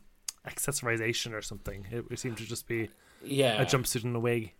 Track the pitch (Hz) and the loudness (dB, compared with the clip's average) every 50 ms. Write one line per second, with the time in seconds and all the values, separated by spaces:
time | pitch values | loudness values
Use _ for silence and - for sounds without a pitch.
0 | - - - _ _ - - _ - - - - - - 135 - - 120 117 113 | -10 -18 -20 _ _ -10 -10 _ -10 -12 -8 -4 -2 -2 -2 0 0 0 2 2
1 | 110 117 120 - - 117 113 107 - - 107 98 - - 101 98 98 95 120 117 | 2 0 0 0 -2 -4 -6 -6 -8 -8 -10 -10 -8 -8 -8 -8 -8 -6 -6 -6
2 | - - 120 - - 131 113 110 117 110 117 113 - - 117 113 113 104 - - | -6 -6 -6 -6 -4 -4 -6 -6 -6 -8 -8 -8 -6 -4 -2 -2 -2 -4 -6 -12
3 | _ - - - - - 143 135 139 123 110 107 135 123 - 131 123 - - 123 | _ -20 -20 -14 -8 0 4 6 6 6 6 6 4 4 4 4 4 2 0 0
4 | 107 123 120 117 113 120 120 120 110 104 - _ | 0 0 0 2 2 2 2 2 0 -4 -10 _